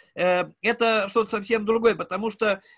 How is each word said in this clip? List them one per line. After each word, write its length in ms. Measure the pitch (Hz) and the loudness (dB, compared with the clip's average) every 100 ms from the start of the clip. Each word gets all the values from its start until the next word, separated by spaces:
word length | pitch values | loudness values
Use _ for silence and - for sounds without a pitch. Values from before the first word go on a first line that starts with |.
| - - | -18 -2
Э, 300 | 180 180 165 _ | 0 2 -2 _
это 460 | 214 233 226 220 202 | -4 0 2 2 0
что-то 220 | 220 214 | -2 -2
совсем 340 | 214 196 226 208 | -4 -2 -2 0
другое, 300 | 226 226 175 | 2 2 2
потому 340 | - 185 220 | -4 -6 -6
что 320 | - 220 196 - | -2 0 0 -6